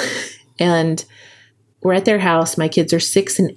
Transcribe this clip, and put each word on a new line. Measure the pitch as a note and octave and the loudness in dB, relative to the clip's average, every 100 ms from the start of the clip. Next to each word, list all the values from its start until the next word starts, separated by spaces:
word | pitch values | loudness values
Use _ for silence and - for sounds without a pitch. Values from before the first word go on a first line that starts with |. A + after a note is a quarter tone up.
<laughs> | - - - - _ - | -2 -6 -10 -14 _ -2
And | F3 E3 E3 D#3+ - - - - _ _ _ _ | 0 2 0 -2 -8 -20 -20 -20 _ _ _ _
we're | F#3 | 0
at | F#3 | 2
their | G3 G#3 | 2 2
house. | F#3 E3 E3 - | 2 2 0 -2
My | D#3+ | 0
kids | F3+ E3+ | 0 2
are | E3+ | 0
six | - G3 G3 - | 0 -2 0 -2
and | F3 | -2